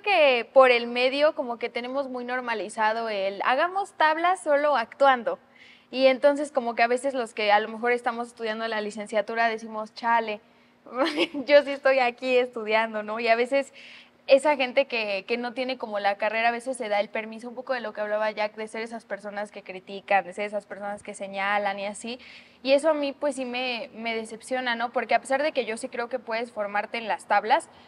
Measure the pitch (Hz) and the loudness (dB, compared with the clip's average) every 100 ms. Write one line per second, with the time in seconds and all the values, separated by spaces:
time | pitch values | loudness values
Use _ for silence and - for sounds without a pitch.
0 | 415 370 285 240 226 269 262 240 240 240 | 0 4 4 4 4 6 8 6 0 -2
1 | 254 277 302 311 254 233 240 240 247 269 | 0 2 2 2 -6 -6 -6 -6 -6 -6
2 | 262 247 247 254 247 220 190 226 214 226 | -6 -8 -6 -6 -4 -6 -6 0 0 0
3 | 226 208 190 196 - 262 349 370 403 - | -4 -4 -4 -2 0 2 2 -2 -6 2
4 | 311 311 339 370 320 285 294 262 226 - | 2 4 2 0 2 2 4 0 -2 4
5 | 277 254 208 180 _ _ - - _ 247 | 4 4 0 -6 _ _ -20 -20 _ 4
6 | 262 254 285 285 285 285 233 226 233 247 | 4 6 4 4 0 -2 -2 2 2 2
7 | 277 262 226 - 208 208 220 220 240 240 | -2 -4 -4 -2 4 4 2 -2 0 0
8 | 240 233 240 - 226 220 226 214 208 208 | -2 -4 -8 -8 -6 -4 -4 -4 -6 -8
9 | 208 214 202 226 233 220 220 214 214 - | -4 -2 -2 0 0 -2 -8 -10 -10 -6
10 | 233 233 220 214 - _ _ _ - 233 | 0 0 0 -6 -12 _ _ _ -10 -2
11 | 311 302 339 294 247 294 269 277 277 269 | -2 0 -2 -4 4 6 6 2 2 2
12 | 240 240 254 247 247 233 214 220 226 214 | 2 -2 0 2 2 -4 0 2 2 -4
13 | 208 220 233 226 240 277 269 - - - | -6 -2 2 2 2 0 -2 -8 -20 -20
14 | - _ - 269 302 285 254 269 269 233 | -20 _ 4 4 6 2 2 0 0 -2
15 | 208 196 190 233 240 233 254 254 233 208 | -4 -4 -4 -4 -4 -6 -6 -6 -6 -2
16 | 202 202 214 220 233 233 247 262 214 208 | -2 0 -2 0 0 0 -6 -8 -2 -2
17 | 220 226 214 220 240 233 254 254 220 208 | -2 -6 -8 -12 -14 -12 -6 -6 -6 -8
18 | 208 208 214 208 214 214 220 226 226 226 | -4 -2 -2 -2 -4 -6 -10 -10 -10 -12
19 | - 196 202 202 208 202 196 185 185 196 | -10 -10 -10 -10 -10 -12 -14 -14 -14 -12
20 | - 196 175 196 208 208 - 190 202 208 | 0 2 2 -6 -6 -8 -10 -10 -10 -10
21 | - 202 196 196 196 208 202 202 196 208 | -12 -14 -10 -4 -2 0 -2 -4 -8 -8
22 | 233 247 - - - _ 254 277 311 302 | -12 -12 -16 -20 -20 _ 2 4 4 2
23 | 277 269 294 262 254 240 254 233 190 214 | -2 -2 -4 -4 -6 -6 -6 -6 -10 -8
24 | 226 226 220 220 - 254 254 233 233 254 | -6 -6 -8 -14 -6 -4 -2 -2 -2 -2
25 | 220 233 - 262 302 285 214 226 262 233 | 0 0 2 0 0 -2 -4 -6 -8 -8
26 | 233 254 233 226 240 214 202 208 214 233 | -6 -8 -6 -6 -6 -6 -4 -4 -4 -6
27 | 220 175 - 208 208 302 - - | -6 -6 0 0 4 2 2 -14